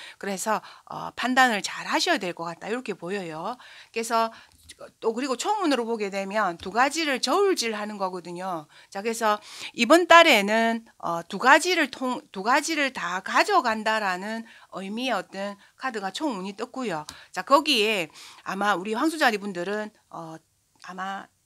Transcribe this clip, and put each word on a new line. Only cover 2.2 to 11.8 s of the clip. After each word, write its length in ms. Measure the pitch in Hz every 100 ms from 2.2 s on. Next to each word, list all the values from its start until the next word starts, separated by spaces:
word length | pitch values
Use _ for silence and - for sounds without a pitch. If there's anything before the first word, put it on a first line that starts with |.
| 185
것 100 | 165
같다, 240 | 170 165 160
이렇게 260 | 240 254
보여요. 640 | 180 170 202 170 156 185 254 - - -
그래서 380 | 226 226 233 226 - - _ - - - _
또, 140 | 226
그리고 240 | 220 254 247
총운으로 480 | 370 415 349 254 226
보게 240 | 233 202
되면 480 | 196 196 214 196 170
두 140 | 190
가지를 500 | 214 277 285 311 254
저울질하는 760 | - 330 403 320 226 214 214 208
거거든요. 680 | 190 180 170 175 190 170 151 - -
자, 120 | 196
그래서 380 | 220 226 220 208 - - -
이번 340 | - 233 330 349
달에는, 800 | 226 - 233 196 220 226 226 226 _
어, 240 | - 170
두 140 | - 190
가지를 520 | 247 302 302 349